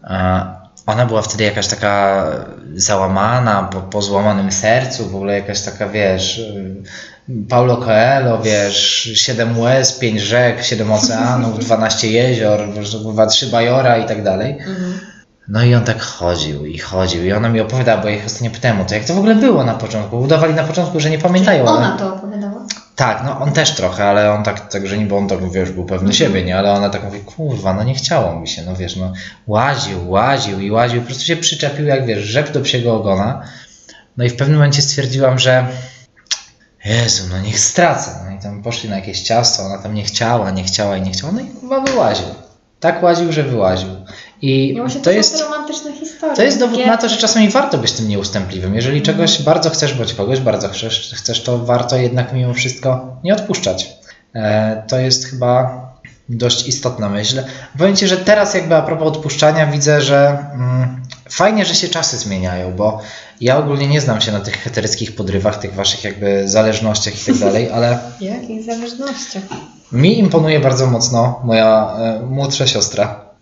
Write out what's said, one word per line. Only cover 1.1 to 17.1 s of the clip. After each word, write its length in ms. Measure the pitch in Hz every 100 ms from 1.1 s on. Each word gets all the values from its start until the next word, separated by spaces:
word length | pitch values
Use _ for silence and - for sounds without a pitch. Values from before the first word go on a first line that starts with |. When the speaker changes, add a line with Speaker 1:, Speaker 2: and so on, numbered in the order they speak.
| 110
Speaker 1:
wtedy 220 | - 107
jakaś 220 | 107 104 -
taka 580 | 101 104 101 98 98 80 65 - - -
załamana, 880 | 82 104 98 95 95 104 127 117 101 95
po, 80 | 92
po 220 | 95 104
złamanym 500 | 101 98 104 98 98
sercu, 560 | - 110 120 131 - 98
w 40 | 98
ogóle 180 | 98
jakaś 260 | 101 98 98
taka, 280 | - 101 101
wiesz, 500 | 107 98 92 92 117
y, 360 | 110 101 95 95 95 - - - - 120 101
Paulo 280 | 123 127 120
Coelho, 680 | 117 110 120 139 127 110
wiesz, 680 | 110 104 101 98 - - 117
siedem 440 | 107 - 117 113 117
łez, 340 | 117 135 123
pięć 280 | - 120 107
rzek, 440 | 101 120 123 117
siedem 280 | - 110 107
oceanów, 680 | 107 113 113 117 123 117 107
Speaker 2:
<laughs> 60 |
Speaker 1:
dwanaście 460 | 113 110 110 - 110
jezior, 600 | 113 127 113 107 104 104
wiesz, 220 | 104 104 110
kurwa, 240 | 110 107 110
trzy 200 | - 123
bajora 500 | 117 117 131 127 117
i 80 | 110
tak 140 | 104
dalej. 280 | 101 95 123
Speaker 2:
Mhm. 480 | 143 190 185 180 190 - - _ _ -
Speaker 1:
No 140 | 104
i 100 | 120
on 100 | 120
tak 160 | 110 110
chodził 640 | - - 87 87 76 71 76
i 120 | 80
chodził 460 | - 95 92